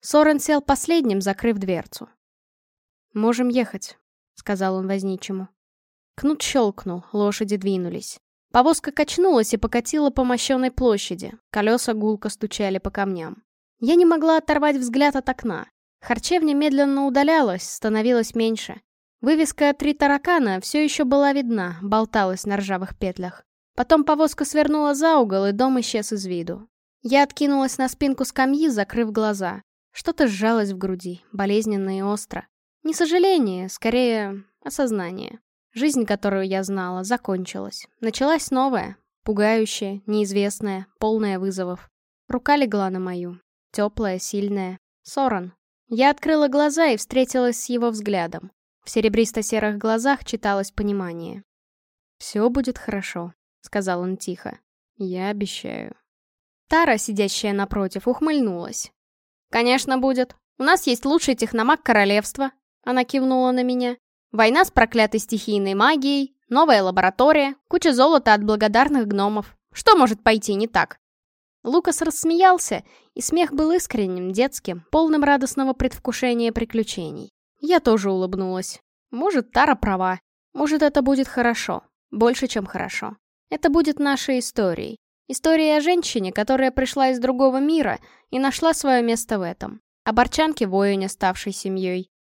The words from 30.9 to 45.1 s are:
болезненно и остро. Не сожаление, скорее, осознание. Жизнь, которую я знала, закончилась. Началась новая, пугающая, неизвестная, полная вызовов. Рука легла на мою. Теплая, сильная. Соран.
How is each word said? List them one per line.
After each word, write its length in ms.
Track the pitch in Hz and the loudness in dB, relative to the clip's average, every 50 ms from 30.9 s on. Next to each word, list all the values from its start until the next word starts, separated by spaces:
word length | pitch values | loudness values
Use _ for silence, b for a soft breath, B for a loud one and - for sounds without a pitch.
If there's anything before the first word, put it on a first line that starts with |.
| 185 180 180 180 180 180 _ _ | -6 -6 -8 -12 -12 -14 _ _
болезненно 680 | - 196 202 202 202 220 220 220 208 196 196 190 190 | -8 -4 -2 0 0 0 0 0 -2 -2 -2 -4 -4
и 40 | 196 | -4
остро. 460 | 190 202 208 208 - _ - - - _ _ _ _ _ _ _ _ | -4 -4 -4 -4 -6 _ -12 -14 -14 _ _ _ _ _ _ _ _
Не 100 | 311 320 | -6 -2
сожаление, 760 | - 349 302 330 359 349 392 381 330 254 202 185 180 185 190 | 0 0 2 2 2 4 4 4 2 2 0 -2 -6 -8 -10
скорее, 760 | - - - 226 226 247 254 240 226 220 208 196 196 202 196 _ _ _ _ | -12 -4 -4 0 2 2 2 2 0 -2 -4 -6 -8 -12 -16 _ _ _ _
осознание. 760 | 285 - - 285 247 220 202 180 170 180 190 - - - 226 _ _ _ _ _ _ _ | -12 -4 -2 -2 0 0 -2 -4 -6 -10 -12 -12 -14 -16 -20 _ _ _ _ _ _ _
Жизнь, 320 | 226 262 311 277 262 226 | -2 -2 0 0 0 0
которую 420 | 202 208 202 - 202 196 190 190 | 0 -2 -2 0 -2 0 0 -2
я 160 | 190 190 190 190 | -2 -2 -4 -4
знала, 400 | 190 202 196 185 180 185 185 185 | -4 -4 -6 -4 -6 -6 -8 -4
закончилась. 840 | 196 240 247 _ - 190 185 185 - - 190 190 208 - - - _ _ _ | -4 -4 -4 _ -4 -4 -4 -4 -8 -10 -12 -12 -12 -14 -16 -18 _ _ _
Началась 500 | - 226 220 - 262 285 320 311 - - | -6 -6 -2 0 2 2 2 0 0 -2
новая, 480 | 269 254 262 269 254 202 - - 196 _ _ _ _ _ _ | -2 0 0 0 0 -2 -4 -6 -12 _ _ _ _ _ _
пугающая, 800 | - 214 202 208 214 220 226 220 208 - - 214 196 196 202 196 | -4 -2 0 2 2 2 2 0 -2 -4 -8 -8 -8 -8 -10 _
неизвестная, 800 | 214 208 214 208 190 196 202 202 202 202 - 214 202 190 190 190 _ _ _ | -4 -2 -2 -2 0 0 0 0 -2 -2 -4 -6 -6 -6 -8 -10 _ _ _
полная 380 | - 214 220 220 214 202 190 | -2 0 0 0 0 -2 -2
вызовов. 520 | 185 185 196 185 190 185 180 180 - - _ _ _ _ _ _ _ _ | -2 -4 -4 -4 -4 -6 -6 -6 -10 -12 _ _ _ _ _ _ _ _
Рука 300 | _ - 247 _ - 285 | _ -6 -4 _ 2 2
легла 320 | 294 277 226 208 202 196 185 | 2 2 0 0 -2 -2 -2
на 100 | 190 185 | -4 -4
мою. 400 | 185 185 180 175 175 175 175 180 _ _ _ _ _ _ | -6 -6 -6 -8 -8 -10 -12 -16 _ _ _ _ _ _
Теплая, 480 | - - 208 208 208 - 226 202 185 185 | -4 -2 -2 -2 _ -4 -4 -4 -4 -4
сильная. 600 | - - - 202 196 202 202 202 190 185 185 - _ _ _ _ _ | -6 -6 -4 -4 -2 -2 -4 -4 -6 -6 -10 -12 _ _ _ _ _
Соран. 500 | - | -8